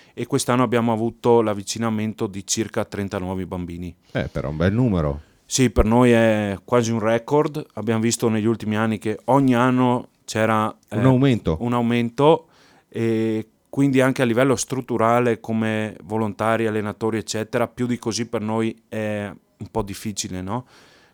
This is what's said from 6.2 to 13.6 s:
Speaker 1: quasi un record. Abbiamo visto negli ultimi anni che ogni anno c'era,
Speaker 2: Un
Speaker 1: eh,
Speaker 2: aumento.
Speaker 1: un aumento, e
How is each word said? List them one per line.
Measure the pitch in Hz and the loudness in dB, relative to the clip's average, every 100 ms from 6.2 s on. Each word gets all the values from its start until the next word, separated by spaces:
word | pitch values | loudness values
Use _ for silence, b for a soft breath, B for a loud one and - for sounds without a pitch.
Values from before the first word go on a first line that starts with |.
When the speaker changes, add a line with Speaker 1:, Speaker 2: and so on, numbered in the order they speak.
| 113 107 104 95 | 4 2 0 -4
Speaker 1:
quasi | - 123 113 | 0 0 2
un | 113 | 0
record. | 110 117 - 147 156 151 - | 0 0 0 0 0 -4 -10
Abbiamo | - 107 113 | -6 -2 0
visto | 117 110 120 | 0 0 0
negli | 110 110 | 2 0
ultimi | 110 107 107 | -2 -2 0
anni | 113 107 | 0 -2
che | 107 107 - | -4 -4 2
ogni | 139 131 | 4 4
anno | 120 127 127 127 123 - _ | 4 4 2 2 0 -4 _
c'era, | - 110 110 110 107 - _ | -6 0 2 2 0 -6 _
Speaker 2:
Un | 104 | 0
Speaker 1:
eh, | |
Speaker 2:
aumento. | 131 127 139 107 - 80 | 4 4 4 2 0 -2
Speaker 1:
un | 120 | 0
aumento, | 120 117 120 117 117 147 165 - b b b b | 0 0 0 -2 2 4 4 0 b b b b
e | 113 113 110 113 110 - _ | -4 0 0 0 -2 -6 _